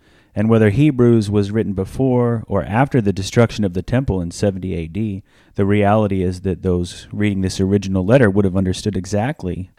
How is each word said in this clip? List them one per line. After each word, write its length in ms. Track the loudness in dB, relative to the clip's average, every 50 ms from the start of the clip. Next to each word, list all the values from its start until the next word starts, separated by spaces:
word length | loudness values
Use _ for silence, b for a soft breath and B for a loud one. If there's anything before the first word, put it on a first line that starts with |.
| b b b b b b b
And 160 | -2 2 4
whether 180 | 4 6 6 4
Hebrews 600 | 4 4 2 2 4 4 4 4 4 4 2 2
was 200 | 0 0 0 0
written 220 | -2 -2 -2 -2 -4
before 720 | -4 -6 -6 -4 -2 -2 0 0 0 0 0 -2 -4 -4
or 160 | -4 -4 -4 -2
after 380 | -2 0 0 0 2 0 0
the 120 | 0 0 -2
destruction 520 | -2 -6 -2 2 2 2 2 2 -2 -4
of 80 | -2 -4
the 100 | -4 -4
temple 380 | -2 -2 -2 -2 -2 -2 -4
in 100 | -4 -6
seventy 440 | -4 -2 -2 -2 -2 -2 -6 -6 -6
A 120 | -6 -6
D, 380 | -6 -6 -6 -6 -6 -6 -8 b b b b b b b
the 100 | -2 0
reality 580 | 2 2 2 4 4 4 2 2 2 0 0 -2
is 200 | -2 -4 -4 -4
that 200 | -4 -4 -2 -2
those 460 | 0 0 0 -2 -4 -8 -14 -16 -12
reading 300 | -4 -2 -2 0 0 0
this 180 | -2 -2 0 0
original 460 | 0 2 2 2 0 0 -2 -2 2
letter 240 | 4 4 4 4 4
would 160 | 4 2 2
have 120 | 2 0
understood 420 | 0 0 0 -2 -2 -4 -4 -4 -4
exactly, 720 | -4 -4 -4 -2 -2 -4 -6 -6 -8 -8 -8 -8 -10 -14 b